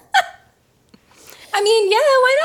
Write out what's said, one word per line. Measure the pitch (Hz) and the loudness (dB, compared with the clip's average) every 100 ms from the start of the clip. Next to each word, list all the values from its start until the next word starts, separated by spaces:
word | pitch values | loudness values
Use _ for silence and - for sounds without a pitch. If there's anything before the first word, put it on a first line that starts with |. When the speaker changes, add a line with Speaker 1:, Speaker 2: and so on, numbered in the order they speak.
| _ | _
Speaker 1:
<laughs> | 784 - - _ _ _ _ _ _ _ _ - - - | -4 -4 -10 _ _ _ _ _ _ _ _ -20 -20 -10
Speaker 2:
I | 403 | -4
mean, | 403 453 392 | 0 0 0
yeah, | 427 | 0
why | 587 523 508 554 | 2 2 2 0